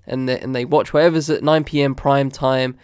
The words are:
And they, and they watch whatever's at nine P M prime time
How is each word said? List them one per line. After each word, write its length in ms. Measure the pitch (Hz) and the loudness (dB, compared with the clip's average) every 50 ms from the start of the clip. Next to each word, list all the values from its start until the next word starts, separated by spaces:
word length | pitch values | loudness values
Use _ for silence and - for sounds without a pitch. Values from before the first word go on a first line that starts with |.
| _ | _
And 220 | - - 131 131 127 | -8 -8 -6 -4 -4
they, 100 | 127 - | -4 -4
and 160 | - 131 131 | -6 -6 -6
they 100 | 127 123 | -6 -2
watch 280 | 120 147 151 - - - | 0 0 0 0 2 2
whatever's 360 | 151 156 175 160 160 147 156 | 4 4 4 4 2 0 0
at 140 | 156 - - | -2 0 2
nine 220 | 147 156 160 147 | 2 2 2 2
P 180 | - - 147 143 | 0 0 0 0
M 140 | 139 135 | 0 0
prime 340 | - - 143 139 139 139 135 | -2 0 2 2 2 2 -2
time 460 | 135 - 143 131 131 131 127 127 127 - | -4 -2 -2 0 0 0 0 -2 -6 -10